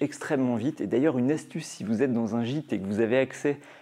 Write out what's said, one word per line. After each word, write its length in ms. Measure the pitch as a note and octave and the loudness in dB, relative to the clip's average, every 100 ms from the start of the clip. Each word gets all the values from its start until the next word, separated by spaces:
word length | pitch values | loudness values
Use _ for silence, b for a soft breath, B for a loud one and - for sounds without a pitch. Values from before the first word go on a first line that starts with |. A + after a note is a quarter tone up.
extrêmement 540 | C#3+ - - D3 B2+ A#2 | -4 -4 -2 0 2 0
vite. 260 | A#2+ - | -2 -2
Et 60 | G2 | 0
d'ailleurs, 320 | A2+ D#3 C3 | 2 4 2
une 100 | B2 | 2
astuce, 380 | D#3 - E3 - | 0 -4 -10 -10
si 160 | - | -8
vous 180 | F#2+ A2 | -2 2
êtes 120 | C3+ | 2
dans 220 | A#2 A2+ A#2 | 2 0 0
un 80 | |
gîte 300 | A#2 D3 D3+ | -2 -2 -2
et 60 | G#2 | -4
que 60 | G2 | -2
vous 160 | G#2 | 0
avez 180 | A2+ B2+ | 2 2
accès 400 | C3 - D3 C#3+ B B | 0 0 -2 -2 B B